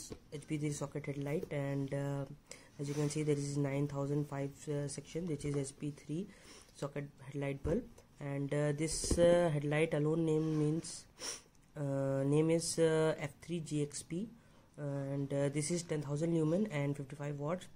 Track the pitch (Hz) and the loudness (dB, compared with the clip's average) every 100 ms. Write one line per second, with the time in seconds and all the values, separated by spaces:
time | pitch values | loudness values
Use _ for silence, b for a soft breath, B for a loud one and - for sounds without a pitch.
0 | - - - 147 - 156 147 147 143 147 | -10 -16 -12 -10 -4 -2 -2 -2 -4 -6
1 | 147 139 139 151 - 147 139 139 139 143 | -6 -4 -2 -2 -2 -4 -2 -2 -2 -2
2 | 139 139 139 147 - B B - 143 143 | -2 -2 -6 -10 -18 B B -8 -4 0
3 | 147 151 151 143 143 143 143 139 143 139 | 0 2 2 2 0 0 0 0 0 -2
4 | 139 147 147 139 139 139 - 143 143 - | 0 0 -2 -4 -6 -6 -4 -4 -4 -8
5 | - 160 180 143 147 143 135 - 147 143 | -8 -6 -4 -4 -2 -2 -4 -6 -8 -8
6 | - 156 208 B B B B - 147 147 | -8 -6 -8 B B B B -8 -6 -6
7 | 143 - 139 139 139 139 147 202 - - | -10 -12 -10 -4 -4 -2 0 -2 -2 -14
8 | - - 143 139 139 147 147 147 160 - | -20 -10 -6 -4 0 2 2 2 -2 0
9 | - - 170 175 170 147 147 151 165 151 | 2 6 8 8 6 2 2 2 2 2
10 | 151 160 160 156 160 156 151 160 - - | 2 4 4 4 4 2 2 0 -4 -12
11 | - - B B B - - 151 139 135 | -16 -12 B B B -20 -14 -6 -2 0
12 | 139 135 139 147 160 165 165 - 160 156 | 0 2 4 4 6 4 2 4 4 6
13 | 160 - 147 - - 170 147 151 143 - | 4 2 -4 -8 -6 -6 -2 -2 -2 -6
14 | - 165 233 - B B B - 143 139 | -6 -6 -6 -12 B B B -8 -4 -4
15 | 139 139 139 139 139 147 147 175 - 156 | -2 -2 0 2 2 0 0 -2 -2 -4
16 | 139 147 170 165 156 175 214 147 143 139 | -2 0 2 4 4 2 2 0 0 -2
17 | 139 147 143 143 147 185 - | -6 -8 -6 -4 -4 -4 -6